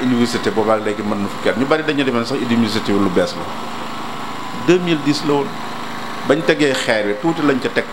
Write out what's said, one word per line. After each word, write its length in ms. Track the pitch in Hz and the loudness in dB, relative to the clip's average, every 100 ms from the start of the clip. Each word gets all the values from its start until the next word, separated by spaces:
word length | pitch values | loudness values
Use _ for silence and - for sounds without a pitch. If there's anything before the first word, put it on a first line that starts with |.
université, 460 | 127 120 117 117 113 | 2 4 2 2 0
boobaak 340 | 101 107 107 107 | 2 2 2 0
léegi 180 | 104 | -2
mën 180 | 104 104 | -2 -2
na 60 | 98 | -4
fukki 220 | - 104 | -2 0
at. 80 | 98 | 2
Ñu 80 | 139 | 2
bari 180 | 156 | 2
dañu 200 | 151 143 | 2 0
defoon 220 | 135 120 117 | 2 0 0
sax 140 | 135 | -2
université 500 | 120 117 110 107 104 | 2 2 2 0 0
lu 180 | 101 98 | 2 2
bees 260 | 90 87 - | 2 0 -2
la. 100 | - - - - - - - - - - - - 139 | -8 -8 -8 -8 -8 -8 -8 -8 -8 -8 -8 -2 2
Deux 120 | 180 | 2
mille 180 | 175 156 139 | 2 0 0
dix 160 | 147 147 | 0 0
la 60 | |
woon. 140 | 143 135 - - - - - - - 120 | 0 0 -6 -8 -8 -10 -8 -8 -4 0
Bañ 140 | 151 170 | 2 2
tegee 280 | 151 143 | 2 2
xeer 320 | 131 - 110 104 | 2 2 0 0
wi, 60 | 104 | 0
tuuti 200 | 160 165 | -2 2
lañ 180 | 147 127 | 2 2
ca 100 | 120 | 0
teg, 160 | - - | -2 0